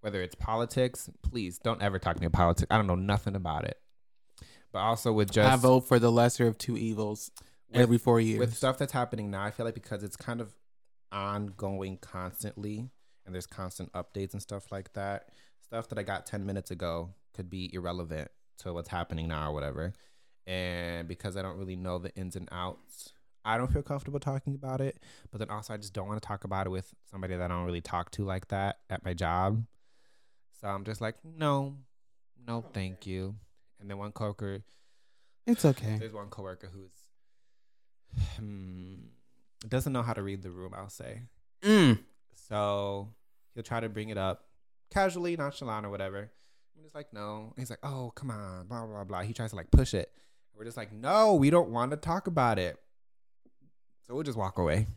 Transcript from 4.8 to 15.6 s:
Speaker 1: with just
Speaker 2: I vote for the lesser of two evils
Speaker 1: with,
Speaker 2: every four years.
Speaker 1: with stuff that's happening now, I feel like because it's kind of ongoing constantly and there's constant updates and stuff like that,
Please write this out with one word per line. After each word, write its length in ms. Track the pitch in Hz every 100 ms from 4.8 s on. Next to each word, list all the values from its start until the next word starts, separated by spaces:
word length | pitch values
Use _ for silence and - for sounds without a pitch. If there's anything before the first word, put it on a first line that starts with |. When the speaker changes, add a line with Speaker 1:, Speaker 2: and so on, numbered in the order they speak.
| 107 117 120
Speaker 1:
with 180 | 107 101
just 200 | 110 104
Speaker 2:
I 20 | 131
vote 260 | 127 127
for 180 | 123 123
the 120 | 117
lesser 360 | 117 120 - 117
of 100 | 110
two 200 | - 117
evils 520 | 113 107 107 107 - - - - -
Speaker 1:
with, 100 | 123
Speaker 2:
every 160 | 120 117
four 200 | - 117
years. 200 | 113 110
Speaker 1:
with 160 | 120 117
stuff 220 | 131 131
that's 140 | 139
happening 360 | 131 120 110 104
now, 140 | 98
I 80 | 104
feel 140 | - 117
like 100 | 113
because 260 | - 101
it's 120 | 101 -
kind 240 | - 117
of 140 | 107 - - - - - -
ongoing 840 | 101 98 101 101 98 101 98 95 95
constantly 920 | - 92 92 - 107 104 104 107 127 - - - 98
and 100 | 90
there's 100 | -
constant 460 | - 92 - 90
updates 400 | 95 87 101 95
and 80 | 101
stuff 300 | - 101 -
like 220 | 98 95
that, 360 | - 98 101 - - - -